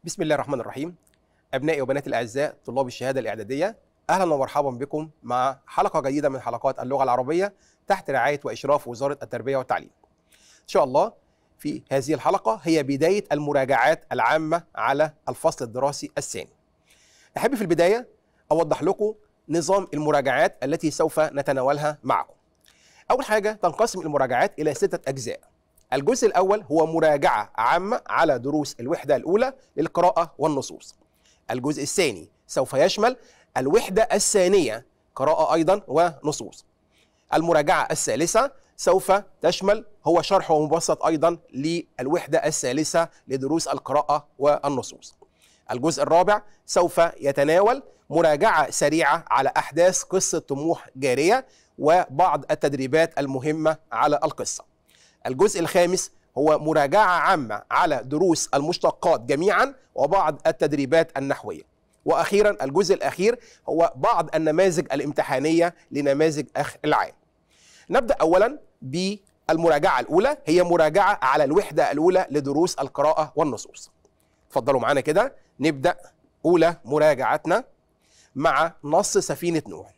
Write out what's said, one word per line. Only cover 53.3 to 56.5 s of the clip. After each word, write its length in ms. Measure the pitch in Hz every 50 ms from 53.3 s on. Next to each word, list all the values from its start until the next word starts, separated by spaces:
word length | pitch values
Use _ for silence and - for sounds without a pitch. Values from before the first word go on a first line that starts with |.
| 135 131 123 151 151 160 156 156 156 - _ _
على 280 | - 110 131 147 147 143 -
القصة. 500 | 156 - - 101 - - - - _ _ _ _ _ _ _ _ _ _ _ _
الجزء 320 | 117 127 131 190 214 - 185
الخامس 520 | 170 - - 190 175 175 185 185 - - _ _ _ _ _
هو 220 | 127 143 156